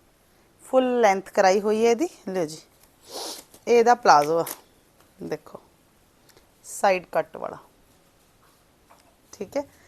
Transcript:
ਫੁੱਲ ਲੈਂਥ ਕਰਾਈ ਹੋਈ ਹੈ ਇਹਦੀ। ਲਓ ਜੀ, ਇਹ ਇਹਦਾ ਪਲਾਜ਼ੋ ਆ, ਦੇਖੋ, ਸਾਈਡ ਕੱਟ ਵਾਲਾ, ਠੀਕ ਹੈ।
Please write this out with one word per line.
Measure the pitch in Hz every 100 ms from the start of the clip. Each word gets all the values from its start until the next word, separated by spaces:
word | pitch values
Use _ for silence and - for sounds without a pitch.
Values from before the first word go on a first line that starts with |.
| _ _ _ _ _ _ -
ਫੁੱਲ | 262 254 247
ਲੈਂਥ | 214 190 -
ਕਰਾਈ | - 190 202
ਹੋਈ | 208 220 233
ਹੈ |
ਇਹਦੀ। | 233 339 - -
ਲਓ | 185 156
ਜੀ, | 156 - _ _ _ - - - - - - -
ਇਹ | 240
ਇਹਦਾ | 233 233
ਪਲਾਜ਼ੋ | 196 151 147 165
ਆ, | 160 - _ _ _ _ _ _
ਦੇਖੋ, | 170 156 - - _ _ _ _ _ _ _ _ _ _
ਸਾਈਡ | - - 202 185 -
ਕੱਟ | 165 156 -
ਵਾਲਾ, | - - - _ _ _ _ _ _ _ _ _ _ _ _ _ _ _ _
ਠੀਕ | - 190 285
ਹੈ। | 285 _